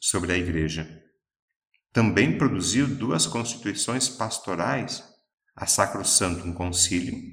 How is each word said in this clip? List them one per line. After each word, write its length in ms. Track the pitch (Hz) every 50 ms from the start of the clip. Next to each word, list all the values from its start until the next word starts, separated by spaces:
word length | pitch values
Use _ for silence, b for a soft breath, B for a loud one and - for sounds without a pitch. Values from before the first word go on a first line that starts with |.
sobre 320 | - - - 95 87 87 90
a 40 | 90
Igreja. 640 | 87 87 80 80 78 78 78 80 78 - - - - _ _ _ _ _ _ _ _ _ _ _ _ _ _ _ _ _ _
Também 440 | 120 113 104 - 95 120 156 - -
produziu 500 | 151 127 98 92 87 82 101 127 143 127
duas 380 | 107 - 104 123 85 80 -
constituições 840 | - - 117 117 117 - - - 104 98 101 - - 120 127 127 -
pastorais, 960 | - - 113 110 - - - - - 82 90 117 139 131 104 - - - - - _ _ _ _ _ _ _ _ _
a 100 | - -
Sacrosanctum 880 | - - - 101 - - 101 92 - - - 101 90 85 85 - 87 85
Concilium, 680 | 87 90 90 87 - - - 92 87 87 87 - - - -